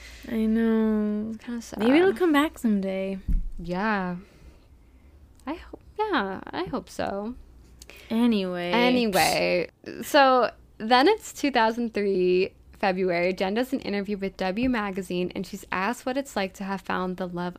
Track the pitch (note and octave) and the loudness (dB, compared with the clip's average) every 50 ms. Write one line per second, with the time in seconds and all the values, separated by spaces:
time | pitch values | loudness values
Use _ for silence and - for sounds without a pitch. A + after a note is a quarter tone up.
0 | - - - - - - A3+ A3 A3 A3 A3 A3+ A3+ A3+ A3 A3 A3 A3 G#3+ G#3+ | -20 -20 -20 -16 -10 -6 -4 -2 0 2 2 2 2 2 2 2 2 2 2 0
1 | G#3 G#3+ G#3 G#3 G#3+ A3 A3+ A3 - A#3+ A#3+ A#3 - - - - G#3+ B3 C#4 E4 | 0 -2 -2 -4 -4 -6 -10 -10 -10 -10 -10 -10 -10 -10 -6 0 2 4 6 6
2 | F#4 G4 - - F4+ E4 D4 C#4 D4+ D#4+ - - - A3 G#3 G3 F#3+ F#3+ F#3+ F#3+ | 6 4 2 2 2 4 4 4 2 0 -2 -2 0 0 0 0 -2 -2 -4 -4
3 | F#3+ G3 F#3+ F#3+ - - - - - - - - E3+ E3+ F3 F#3 G#3+ A3 G#3 G3 | -4 -4 -6 -6 -2 0 0 0 0 -2 -8 -8 -6 -4 -2 -2 0 0 0 0
4 | F#3 F3+ F3 F3+ - - - - - - - - - - - - - - - - | -2 -4 -6 -8 -10 -16 -20 -20 -20 -20 -20 -20 -20 -20 -20 -20 -20 -20 -20 -20
5 | - - - - - - - - - C4 E4 F4+ - - - - - - - G#4 | -20 -20 -20 -20 -20 -20 -20 -14 -10 -10 -10 -10 -12 -16 -18 -20 -20 -10 -6 -4
6 | G#4+ G#4+ E4+ A#3 G3 F#3+ F#3+ - - - - D4+ F#4 D#3+ C4 G3+ F3 - - - | -2 0 0 0 -2 -2 -6 -8 -10 -10 -8 -8 -6 -6 -6 -8 -8 -8 -6 -4
7 | - - G3 G3+ G#3 A#3 B3 - - - - - - - - - - - - - | -4 -4 -4 -6 -6 -8 -10 -12 -16 -20 -20 -20 -20 -20 -20 -20 -20 -20 -20 -16
8 | - - A3+ A#3 A#3+ A#3+ A3 G3 F#3 F3+ F3+ F3 F3 F3 G3 A#3+ A#3+ B3 B3+ B3 | -8 -4 0 2 4 4 4 2 0 -2 -4 -4 -2 0 2 4 4 4 4 2
9 | A#3 G#3+ F#3 E3+ D#3 F3 F3+ E3 F3 F3+ F3+ F3+ - - - _ - - C2+ C#2+ | 2 2 4 4 4 4 2 2 2 2 2 0 -2 -4 -10 _ -14 -14 -12 -12
10 | A3+ - - C#4+ C4+ C4 B3+ B3 A3 - - - - - _ - G#3+ A3 B3 B3 | -2 2 6 6 8 8 6 4 4 0 -2 -6 -20 -20 _ -6 0 4 6 6
11 | C#4+ G4 A4 G#4+ - - - - - C#4+ C4+ A#3+ A3 A3+ A3+ A#3+ A#3 A3 - G#3 | 6 6 4 2 -2 -12 -6 -2 -2 2 2 4 2 2 2 0 -4 -2 -2 -2
12 | G3+ G3 F#3+ F3+ F3+ F3+ F3+ F#3 F#3+ - - - - - - - G#3+ G3 F#3 F#3+ | 0 0 2 2 4 4 4 4 2 0 -4 -12 -20 -20 -8 -2 -2 0 0 0
13 | F#3 F#3 E3+ F3 F3 F#3 F#3 F3+ F#3+ F#3+ G#3 A#3 B3+ - C#4 - - - G3+ G3+ | 0 0 0 2 0 0 0 0 -2 -2 0 -2 -2 -2 -4 -4 -4 -2 -4 -4
14 | F#3+ G#3 G#3 F#3+ G3 F#3+ - - F#3+ F#3 F#3+ A3+ C4 C4 A#3+ G#3+ G#3 G3+ F#3 G3 | -2 -4 -4 -4 -4 -6 -4 -4 -4 -2 -2 0 0 0 0 0 -2 -4 -4 -6
15 | F#3 - F3+ F3+ F3+ - - - F3+ - G#3+ F#3+ - - F3+ F#3 F#3+ A3 B3 - | -6 -4 -2 -2 -2 -4 -4 -8 -8 -8 -10 -12 -8 -6 -4 -2 -2 -2 -4 -4
16 | - C4 B3+ C#4+ C#4 - - G#3 F#3+ F#3 - - G3 G3 G3 F#3 - - F#3+ F3+ | -4 -4 -4 -4 -4 -4 -4 -4 -4 -4 -6 -8 -8 -6 -6 -6 -4 -4 -4 -2
17 | F#3 F#3 F3+ F#3 F#3 F3+ F3 F3 F3 F3 F3+ | -2 -4 -4 -6 -6 -6 -6 -6 -6 -6 -8